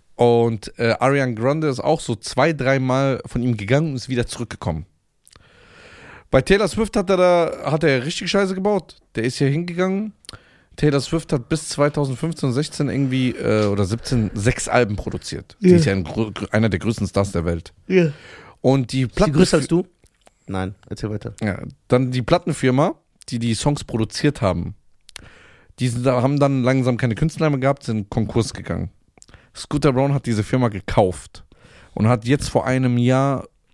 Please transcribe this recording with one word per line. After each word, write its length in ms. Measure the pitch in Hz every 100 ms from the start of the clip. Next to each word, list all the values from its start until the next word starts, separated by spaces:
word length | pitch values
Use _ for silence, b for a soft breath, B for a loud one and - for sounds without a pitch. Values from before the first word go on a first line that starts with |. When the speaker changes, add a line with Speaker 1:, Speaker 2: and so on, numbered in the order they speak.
| _ -
Speaker 1:
Und, 640 | 120 117 117 110 - -
äh, 160 | 117 110
Ariana 320 | 127 143 131
Grande 360 | 107 127 156 151
ist 120 | 123
auch 200 | 143 156
so 140 | -
zwei, 380 | 113 - - 151
dreimal 680 | 151 131 135 131 131 139 127
von 180 | - 123
ihm 140 | 123 107
gegangen 340 | 101 139 160
und 60 | 131
ist 140 | 127
wieder 160 | 123 -
zurückgekommen. 580 | - 117 - 90 80 - _ _ _ _ - B B B B B B B B B
Bei 120 | 131
Taylor 260 | - 196 196
Swift 280 | 208 220 208
hat 120 | 190
er 80 | 185
da, 360 | 180 175 160 - 143
hat 120 | 156
er 200 | 156 131
richtig 260 | 139 - 180
Scheiße 240 | 196 190
gebaut. 420 | 190 202 202 - - _
Der 100 | -
ist 120 | 117 -
hier 100 | 139
hingegangen. 640 | 151 175 170 185 196 214 - - b b b b -
Taylor 240 | 151 139
Swift 320 | 127 165 -
hat 160 | 143 117
bis 200 | 160 -
zweitausendfünfzehn 760 | - 147 151 139 123 165 165 139
und 40 |
sechzehn 340 | 123 156 - 143
irgendwie, 420 | 117 139 131 127
äh, 360 | - 113 107 104
oder 180 | 101
siebzehn, 460 | 92 117 - 123 107
sechs 340 | 110 104 - -
Alben 280 | 120 107 101
produziert. 600 | 104 98 - - - -
Speaker 2:
Ja. 80 | 185
Speaker 1:
Die 40 | 175
ist 80 | 143
ja 60 |
ein 120 | 98
grö-, 260 | 80 110 110
grö-, 140 | 95 104
einer 160 | 110 110
der 100 | 90
größten 280 | 113 110 98
Stars 260 | - 98
der 120 | 92
Welt. 280 | 82 85 - _ -
Speaker 2:
Ja. 240 | 185 160 B B B B B
Speaker 1:
Und 320 | 127 135 120
die 100 | 131
Speaker 2:
Ist 160 | 123 - 180
die 60 |
größer 260 | 143 180 165
Speaker 1:
Plattenfir- 20 |
Speaker 2:
als 80 | 135
du? 180 | 170 190 _ _ _ _ _ -
Nein, 280 | 95 95 98 -
erzähl 220 | - 107
weiter. 240 | 104 110 107
Speaker 1:
Ja, 180 | 107 - - - -
dann 220 | 127 127
die 100 | 127
Plattenfirma, 720 | 110 175 - 139 131 127 170 - _ _ -
die 100 | 117
die 160 | 117
Songs 300 | 110 147 143
produziert 560 | - 113 107 - 147 -
haben, 320 | 98 85 90 - _ _ _ - B B B B B -
die 80 | 127
sind, 180 | 120 127
haben 320 | 123 131 143
dann 240 | 139 135
langsam 340 | 123 135 127 120
keine 180 | 123
Künstler 360 | 104 160 - 156
mehr 80 | 139
gehabt, 240 | 135 139
sind 140 | - 110
in 120 | 101
Konkurs 420 | - 104 117 104
gegangen. 360 | - 90 87 90 _ _ _ - b b -
Scooter 360 | - 147 147
Braun 220 | 127 139
hat 120 | 139 123
diese 180 | 107
Firma 240 | 104 131 120
gekauft 760 | 104 - - 95 85 - - - b b b b
und 120 | - 107
hat 160 | 120
jetzt 240 | 113 143 -
vor 180 | 120 120
einem 300 | 131 127 120
Jahr 500 | 123 131 139 131 - _ _